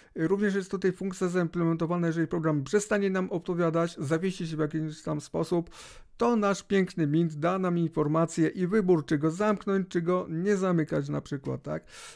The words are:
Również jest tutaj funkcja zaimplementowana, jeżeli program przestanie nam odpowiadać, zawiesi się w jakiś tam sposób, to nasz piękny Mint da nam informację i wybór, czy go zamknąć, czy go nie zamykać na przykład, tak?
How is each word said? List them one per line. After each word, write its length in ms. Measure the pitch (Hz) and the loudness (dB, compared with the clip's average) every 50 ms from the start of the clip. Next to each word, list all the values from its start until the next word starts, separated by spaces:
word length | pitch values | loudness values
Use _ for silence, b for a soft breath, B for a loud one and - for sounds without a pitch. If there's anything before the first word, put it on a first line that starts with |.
| B B B | B B B
Również 400 | - 165 160 190 202 208 208 190 | -2 0 2 2 2 2 2 0
jest 160 | 196 185 190 | 0 -2 -4
tutaj 220 | - 190 190 190 180 | -4 -2 0 0 0
funkcja 360 | - 190 196 185 - 190 180 | 0 -4 -6 -4 -2 -2 -2
zaimplementowana, 800 | 175 185 180 165 - 175 170 165 165 165 170 156 175 175 170 | 0 0 0 0 0 0 0 2 2 0 0 0 0 0 0
jeżeli 200 | 165 160 170 165 | 0 0 0 0
program 380 | 156 - 175 156 160 156 147 135 | 0 0 -2 0 0 0 0 0
przestanie 460 | 135 - 208 202 - 214 208 202 196 | 2 0 0 2 2 0 0 2 2
nam 200 | 190 190 185 185 | 0 0 -2 -2
odpowiadać, 640 | - 170 165 - 185 170 175 165 160 165 170 170 - - | -4 -6 -4 -4 -2 0 0 2 2 2 0 0 -2 -4
zawiesi 480 | 160 135 160 165 175 190 180 - 180 | -4 -2 -2 0 0 -2 -4 -4 -6
się 100 | 160 160 | -6 -4
w 40 | 151 | -2
jakiś 420 | 156 151 151 160 156 156 156 - - | -2 -2 -2 -2 -4 -4 -6 -8 -6
tam 180 | - 156 151 | -6 -6 -6
sposób, 500 | 147 - - 165 165 - 180 175 170 - B B B B B B B B - | -6 -6 -4 -4 -2 0 0 0 -2 -2 B B B B B B B B -6
to 200 | - 240 240 240 | -2 0 2 2
nasz 260 | 226 208 202 196 185 - | 2 2 2 0 0 -2
piękny 440 | - 202 196 185 180 - - 160 | 0 2 2 2 2 0 0 0
Mint 280 | 143 147 160 170 165 156 | 2 4 2 2 2 0
da 240 | 147 147 170 185 190 | -2 -2 0 0 0
nam 200 | 185 180 175 170 | 0 0 2 2
informację 720 | 170 160 - - 151 147 151 160 165 165 - - 165 156 | 0 0 0 0 0 2 2 2 2 2 2 2 0 0
i 180 | - 190 180 | 2 0 -2
wybór, 400 | 170 196 220 208 180 185 160 147 | 2 2 2 4 6 4 4 4
czy 120 | - 160 147 | 2 0 2
go 120 | 143 160 | 2 0
zamknąć, 580 | 160 180 208 214 214 196 - - 196 196 190 185 | 0 2 2 2 0 0 0 0 0 0 0 0
czy 140 | - 180 170 | -2 -2 0
go 240 | 165 180 185 - - | 2 0 0 0 -2
nie 260 | 160 160 175 202 208 | -4 -2 0 2 2
zamykać 520 | 190 185 185 180 165 156 151 156 151 143 143 | 2 2 2 2 2 2 2 0 -2 -2 -2
na 120 | 147 143 | -4 -6
przykład, 420 | - - - 139 - - 131 127 - | -6 -6 -8 -6 -6 -6 -6 -6 -6
tak? 220 | 143 151 160 - B B B B B B | -6 -8 -8 -8 B B B B B B